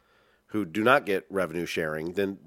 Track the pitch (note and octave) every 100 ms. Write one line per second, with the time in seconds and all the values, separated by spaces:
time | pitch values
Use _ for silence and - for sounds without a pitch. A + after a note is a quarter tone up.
0 | _ _ _ _ _ G#2+ F#2+ F#2 A2 C#3
1 | G2+ F#2+ - F#2+ F2 E2 E2+ - D#2+ D#2
2 | E2 F2+ G2 G2